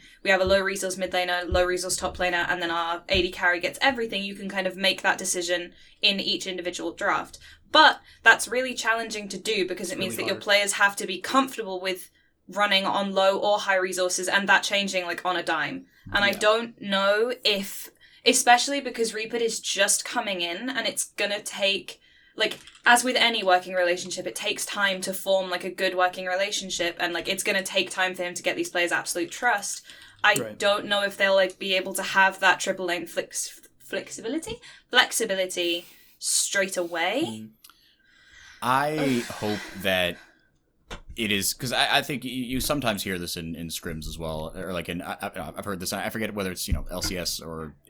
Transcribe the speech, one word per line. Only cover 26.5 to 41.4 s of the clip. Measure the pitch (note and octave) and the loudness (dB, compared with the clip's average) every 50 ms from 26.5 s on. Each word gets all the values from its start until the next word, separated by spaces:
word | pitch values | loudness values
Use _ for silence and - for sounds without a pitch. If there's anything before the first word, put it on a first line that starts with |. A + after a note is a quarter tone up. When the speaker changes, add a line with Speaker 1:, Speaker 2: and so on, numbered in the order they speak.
| G#3 - G3 F#3 - - E3+ E3+ E3+ - | -2 -4 -6 -6 -4 -2 -2 -2 -2 -2
Speaker 1:
and, | - F3 E3+ | -4 -2 -2
like, | E3 E3 - | -4 -2 -2
it's | F#3+ F#3 - | -4 -2 -2
gonna | A3 G3+ F#3+ F#3 | 0 0 0 -2
take | - - G3 F#3 - | 0 0 0 0 0
time | - F#3+ F#3 F#3 F#3 | -2 -2 -2 -2 -2
for | F#3 F3 | -4 -6
him | F3+ F3 | -6 -6
to | - - | -4 -4
get | F3 E3 | -2 -2
these | D#3 E3+ F3 | -2 -4 -2
players' | - F3+ F3 E3+ E3 | 0 0 0 2 0
absolute | D3+ - - - F3 E3+ E3+ | -2 -2 -2 -4 -4 -4 -4
trust. | - - B3 B3 A3 G3+ G3+ - - - - - - - - - - - - | -4 -2 0 0 0 0 -2 -6 -8 -10 -12 -16 -20 -20 -20 -20 -6 2 4
I | G#3 G#3 | 4 4
Speaker 2:
Right. | G3 A#2 G#3+ G#3+ - | 4 0 -4 -4 0
Speaker 1:
don't | G#3+ G3+ G3+ G#3 - | 2 2 2 2 0
know | G#3 G#3 G3+ G3+ | 0 0 0 0
if | G3 G3 | 0 2
they'll, | - G3+ G3 G3 | 2 4 6 6
like, | G3 F#3+ F#3 - - | 6 4 4 0 -4
be | F#3+ F#3+ F#3+ | -4 0 0
able | F#3+ F#3 G3 F#3 | 0 0 -2 -4
to | - F#3+ | -4 -4
have | - - G3 F#3+ F#3+ F#3 - | 2 4 6 6 6 4 4
that | G3 F#3 - - | 4 4 4 4
triple | - G3 F#3 F#3 F#3 | 2 -2 -2 -2 -2
lane | F3 F3 F3 E3+ | -2 -2 -4 -4
flex-, | - - F#3+ - - - - - - - - - - _ _ | -4 -6 -6 -6 -4 -6 -8 -8 -8 -10 -16 -20 -20 _ _
flexibility? | - - - - - - - - - A3+ C#4 D#4+ - A4 A#4 A#4+ - - - - _ _ | -12 -8 -8 -8 -8 -8 -12 -10 -6 -4 -4 -4 -4 -6 -10 -10 -12 -18 -20 -20 _ _
Flexibility | - B3 - - - - A3+ F#3+ F#3+ F#3+ F#3 F#3 - F3+ F3 E3+ E3+ F3 - - - - - - - _ | 4 4 4 4 2 -2 -2 0 0 -2 -2 -2 -2 -2 0 0 -2 -2 -6 -10 -20 -20 -20 -20 -16 _
straight | - - - - - - - G3 F#3+ - - | -4 0 0 0 0 2 0 0 0 0 0
away. | F#3 F3 E3 F3 E3 E3+ F#3 G#3+ C#4 E4+ | -2 -4 -2 -2 -2 0 0 0 0 -2
Speaker 2:
Mm. | A3+ A3 - - - - _ - - _ _ _ _ _ _ _ _ _ _ _ _ - - - - - - - | -2 -4 -8 -12 -16 -18 _ -20 -20 _ _ _ _ _ _ _ _ _ _ _ _ -20 -20 -20 -20 -14 -4 0
Speaker 3:
I | A#2+ B2+ C3+ C#3+ D3+ D#3 D#3 | 2 2 2 2 2 0 0
Speaker 1:
Ugh. | D3 C#3 B2+ A#2+ A#2 | 0 2 2 0 -2
Speaker 3:
hope | - - - A2 G#2+ G#2 G2 - - - F#2+ F2+ | -4 -6 -4 -4 -2 -2 -4 -6 -10 -12 -4 0
that | G2 F#2 F#2 F2+ F2 F2 - - - _ _ _ _ _ _ _ _ _ _ _ - - - - - - | 2 2 2 2 0 -2 -6 -12 -20 _ _ _ _ _ _ _ _ _ _ _ -16 -16 -14 -14 -12 -6
it | - A2 G2+ G#2 | -4 0 0 0
is, | G2 | 0